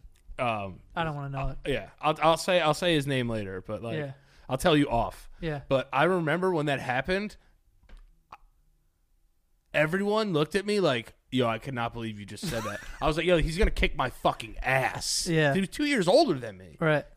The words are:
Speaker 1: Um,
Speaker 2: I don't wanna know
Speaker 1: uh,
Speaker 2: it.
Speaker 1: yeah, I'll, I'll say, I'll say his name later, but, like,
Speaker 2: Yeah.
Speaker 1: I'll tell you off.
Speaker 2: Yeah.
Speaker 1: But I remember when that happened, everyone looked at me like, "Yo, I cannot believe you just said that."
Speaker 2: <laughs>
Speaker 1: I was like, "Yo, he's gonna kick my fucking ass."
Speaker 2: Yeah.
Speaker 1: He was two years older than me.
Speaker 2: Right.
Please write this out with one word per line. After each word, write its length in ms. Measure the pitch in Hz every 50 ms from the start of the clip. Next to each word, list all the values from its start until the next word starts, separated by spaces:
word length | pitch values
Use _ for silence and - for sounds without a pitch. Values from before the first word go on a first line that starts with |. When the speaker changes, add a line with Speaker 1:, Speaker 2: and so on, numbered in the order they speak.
| - - - _ _ - -
Speaker 1:
Um, 420 | - 131 120 110 104 98 95 87 - - - -
Speaker 2:
I 80 | 175 165
don't 120 | 160 147
wanna 120 | 143 139 139
know 80 | 139 135 135 135
Speaker 1:
uh, 60 | 135 - -
Speaker 2:
it. 60 | 147 131
Speaker 1:
yeah, 160 | 110 95 - - -
I'll, 160 | - 151 156 151
I'll 160 | 151 160 165
say, 240 | 156 - - 180 175
I'll 120 | 160 156 147
say 200 | - 185 175 165
his 100 | 147 135
name 220 | 143 135 131 120
later, 320 | 117 113 110 101 95 95 92 -
but, 160 | - 107 90 107
like, 140 | 117 113
Speaker 2:
Yeah. 140 | 156 147 139 135 - _ _ _ - -
Speaker 1:
I'll 100 | - 127
tell 200 | 131 - 185 151
you 120 | 147 143 -
off. 380 | 120 117 104 92 - - - - - -
Speaker 2:
Yeah. 220 | 175 160 147 139 -
Speaker 1:
But 220 | - 135 131 - -
I 140 | - 135 151
remember 480 | 175 190 180 165 147 151 175 185 190 180
when 140 | 156 147
that 120 | 151 139 123
happened, 560 | 160 131 123 131 135 180 185 196 208 202 - - _ _ _ _ _ _ _ _ _ - - - - - _ _ _ _ - - - _ _ _ _ _ _ _ _ _ _ _ _ _ _ _ _ _ _ _ _ _ _ _ _ _ -
everyone 600 | 151 151 156 175 196 202 208 208 220 220 208 170
looked 220 | 147 156 - -
at 100 | 196 190
me 140 | 208 208 208
like, 340 | 185 151 131 117 113 - - _ _ _
"Yo, 160 | - 127 120
I 100 | 117 113 110
cannot 340 | - 135 135 120 117 117 113
believe 260 | 120 113 113 107 104
you 60 | 104
just 200 | 95 104 - -
said 160 | 165 123 113 107
that." 160 | 110 104 - - -
Speaker 2:
<laughs> 100 | - -
Speaker 1:
I 60 | -
was 100 | 156 151
like, 80 | 165 160
"Yo, 120 | 175 180
he's 200 | 160 143 156 156
gonna 140 | 180 214 180
kick 240 | - - 220 - -
my 120 | - 135 120
fucking 480 | - - - 160 - - 117 107 107 -
ass." 680 | 127 127 131 131 127 101 - 117 - - - - -
Speaker 2:
Yeah. 260 | - 165 160 151 143 135
Speaker 1:
He 60 | 190
was 100 | 190 -
two 160 | - - 294
years 220 | 294 285 226 175
older 280 | 170 208 302 339 233 156 -
than 180 | 120 110 98
me. 200 | 90 95 85 - -
Speaker 2:
Right. 260 | 165 156 151 143 - - -